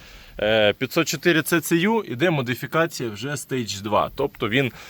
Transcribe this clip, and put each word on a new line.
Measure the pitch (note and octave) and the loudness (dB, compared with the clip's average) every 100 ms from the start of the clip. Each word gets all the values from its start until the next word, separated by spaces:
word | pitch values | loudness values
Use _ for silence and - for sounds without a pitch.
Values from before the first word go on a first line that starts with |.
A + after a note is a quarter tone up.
| - - - - | -16 -20 -14 -2
е, | G#2 A2 G#2 | 2 4 4
п'ятсот | G2 C3 F3 D#3 | 2 0 0 0
чотири | D3 F3 D#3+ | 0 2 2
Ц | C#3 E3+ | 2 0
Ц | - E3+ | 2 2
Ю | G3 A3+ | 2 0
іде | - A#2+ E3+ | -2 -2 0
модифікація | D3+ A#2+ B2 C3 D#3+ E3 - A#2+ | 0 -2 -4 -2 0 0 -2 -8
вже | G2+ C3+ | -6 -8
Stage | C#3+ - C3 G#2 G2 | -8 -6 -4 -4 -6
два, | G#2 G#2 D#2 - | 0 2 2 0
тобто | C#3+ - A2+ | -4 -2 0
він | B2 C3 - | 0 0 -4